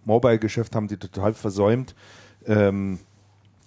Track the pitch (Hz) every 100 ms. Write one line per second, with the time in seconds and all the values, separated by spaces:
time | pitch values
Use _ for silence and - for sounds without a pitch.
0 | - 113 123 113 110 - 110 113 104 104
1 | 95 - 101 110 110 95 101 120 131 -
2 | - - - _ - 107 101 98 98 92
3 | - _ _ _ _ _